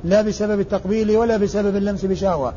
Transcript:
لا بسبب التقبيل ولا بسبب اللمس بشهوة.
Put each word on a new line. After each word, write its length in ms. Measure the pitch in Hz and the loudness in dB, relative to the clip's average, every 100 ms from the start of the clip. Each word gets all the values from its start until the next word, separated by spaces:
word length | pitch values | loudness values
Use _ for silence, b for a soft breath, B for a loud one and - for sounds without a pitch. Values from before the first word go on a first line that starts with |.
لا 180 | 170 202 | 2 2
بسبب 380 | 214 196 208 202 | 2 -2 -2 0
التقبيل 560 | 196 196 185 220 214 220 | 0 -4 -2 0 2 2
ولا 200 | 233 226 | 2 2
بسبب 400 | 202 202 202 196 | 0 0 0 0
اللمس 280 | 202 196 | -2 -2
بشهوة. 480 | 190 185 196 160 123 | -2 0 0 0 -4